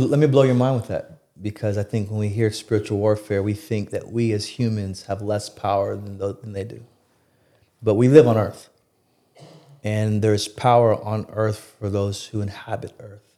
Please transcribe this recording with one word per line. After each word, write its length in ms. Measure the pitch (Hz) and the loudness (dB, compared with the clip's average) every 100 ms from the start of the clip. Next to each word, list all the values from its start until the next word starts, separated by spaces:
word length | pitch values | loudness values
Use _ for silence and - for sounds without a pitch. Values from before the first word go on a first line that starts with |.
me, 60 | 127 | 4
let 100 | 143 | 4
me 80 | 151 | 4
blow 160 | 139 | 6
your 120 | 135 123 | 4 4
mind 200 | 127 131 | 2 0
with 120 | 107 | -4
that, 300 | 95 - - _ - | -8 -8 -18 _ -12
because 380 | 98 104 107 101 | -10 -6 -4 -4
I 40 | |
think 260 | 101 117 101 | -4 -4 -4
when 80 | 107 | -4
we 100 | 104 | -4
hear 220 | 101 113 | 0 0
spiritual 480 | 107 - 110 107 104 | -2 -2 -2 -2 0
warfare, 440 | 107 107 - 101 | 0 0 -2 -2
we 120 | 101 | -2
think 360 | 104 - 110 101 | -4 -6 -6 -6
that 200 | - - | -8 -6
we 200 | 113 117 | -2 -2
as 140 | 104 101 - | -2 -4 -4
humans 460 | 120 110 98 92 | -2 -2 -6 -8
have 180 | - 98 | -8 -8
less 260 | 104 104 - | -4 -4 -6
power 460 | - 104 101 101 101 | -8 -2 -2 -2 -6
than 220 | 101 98 | -10 -8
tho-, 140 | 98 | -8
than 200 | 98 113 | -8 -12
they 120 | 98 | -10
do. 160 | 101 113 117 _ _ _ _ _ _ _ _ _ | -10 -12 -20 _ _ _ _ _ _ _ _ _
But 120 | 110 | 0
we 140 | 104 123 | 4 8
live 180 | 147 120 | 8 8
on 100 | 110 | 4
earth, 340 | 98 - - _ _ _ _ _ _ _ - - - - | 0 -6 -20 _ _ _ _ _ _ _ -20 -20 -20 -10
and 380 | 107 107 107 107 | -4 0 0 2
there's 260 | 107 104 - | 2 2 -2
power 520 | - 127 120 117 107 | -2 4 6 6 2
on 220 | 107 107 - | -2 -6 -6
earth 440 | 107 110 104 - - | -2 -2 -2 -10 -10
for 100 | 104 | -4
those 380 | 101 101 98 - | -2 -2 -6 -8
who 140 | 110 | -6
inhabit 520 | 101 98 - 107 - - | -6 -8 -10 -10 -10 -16
earth. 240 | 110 98 _ | -20 -20 _